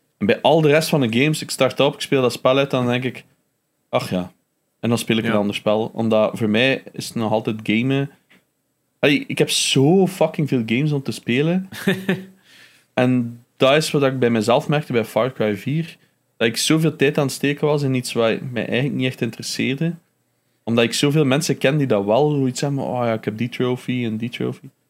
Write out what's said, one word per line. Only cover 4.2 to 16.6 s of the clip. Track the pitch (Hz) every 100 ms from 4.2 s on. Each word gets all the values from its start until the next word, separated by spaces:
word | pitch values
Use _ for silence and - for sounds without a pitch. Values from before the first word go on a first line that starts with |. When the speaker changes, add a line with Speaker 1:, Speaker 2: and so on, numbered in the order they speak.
| 90 _ _ _ _ _
Speaker 1:
En | 113
dan | 117
speel | - 113
ik |
Speaker 2:
Ja. | 110
Speaker 1:
een | 110
ander | 101 101
spel. | 107 107 113
Omdat | - 113 110 107 -
voor | 110
mij | 107 131 131 -
is | - -
het | 117
nog | 107
altijd | 110 113 110
gamen. | 110 107 127 135 139 - _ _ _ _ _ _ _ _
Allee, | 143 139 -
ik | -
heb | 147
zo | - - 139 139 190 185
fucking | - 156 165 147
veel | 131 110
games | 117 151
om | 143
te | 135
spelen. | 110 - 120 160 185 190 - 196
Speaker 2:
<laughs> | 190 - 180 - - _ - - _ _
Speaker 1:
En | - 127 127 117 117 _ -
dat | 131 151
is | 160
wat | 151
ik | 135 131
bij | 120
mezelf | 117 104 123 156
merkte | 147 -
bij | 120 107
Far | 110 123
Cry | - 110 98
vier. | 131 156 165 - _ _ _ -
Dat | 117
ik |
zoveel | 113